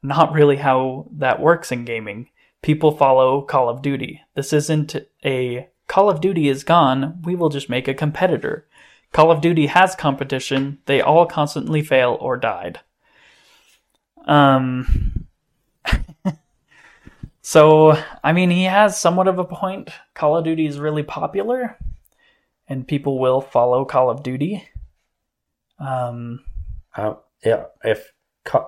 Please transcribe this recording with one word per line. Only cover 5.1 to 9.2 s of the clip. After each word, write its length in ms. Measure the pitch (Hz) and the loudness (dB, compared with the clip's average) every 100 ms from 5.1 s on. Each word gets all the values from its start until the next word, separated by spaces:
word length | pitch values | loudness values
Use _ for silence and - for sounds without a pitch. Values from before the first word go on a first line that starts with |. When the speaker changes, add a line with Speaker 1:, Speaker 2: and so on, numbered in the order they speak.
| _ | _
Speaker 1:
a 460 | 143 131 123 120 - _ - | -4 -2 -4 -6 -12 _ -4
Call 220 | - 202 | 2 2
of 100 | 160 | 2
Duty 300 | 185 170 143 | 0 0 0
is 160 | 135 - | 0 2
gone, 560 | 170 139 131 139 175 | 2 4 0 -4 -8
we 100 | 170 180 | -6 -2
will 120 | 160 | -2
just 220 | 139 - | -2 -6
make 180 | 123 139 | -6 -4
a 60 | |
competitor. 760 | 139 151 151 185 147 - - - _ _ _ _ | -4 -4 0 -2 -2 -4 -8 -12 _ _ _ _
Call 180 | - | 2